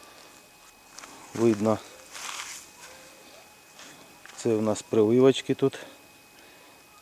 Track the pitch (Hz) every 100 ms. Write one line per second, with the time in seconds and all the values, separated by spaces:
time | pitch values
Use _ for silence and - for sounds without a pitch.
0 | - - - - - - - - - -
1 | - - - 107 117 104 107 107 - -
2 | - - - - - - - - - -
3 | - - - - - - - - - -
4 | - - - - 120 110 110 104 - 113
5 | 107 123 131 127 - 131 135 - - -
6 | - - - - - - - - - -